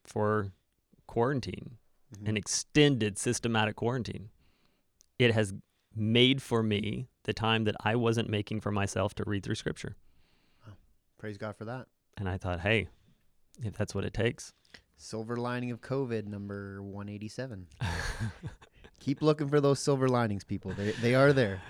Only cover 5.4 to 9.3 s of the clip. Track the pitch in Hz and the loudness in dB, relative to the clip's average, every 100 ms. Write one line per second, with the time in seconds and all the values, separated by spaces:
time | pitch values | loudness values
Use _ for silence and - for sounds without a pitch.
5.4 | 101 98 - _ _ 107 107 117 127 135 | 2 -4 -14 _ _ -4 4 6 6 6
6.4 | - 117 110 104 107 123 127 _ - - | 2 0 2 0 0 -4 -8 _ -4 0
7.4 | 110 113 107 - 107 120 117 113 113 107 | 2 2 2 0 0 2 2 2 0 -2
8.4 | - 110 104 104 101 95 101 - 104 | -2 -4 -2 0 0 0 -2 -2 -4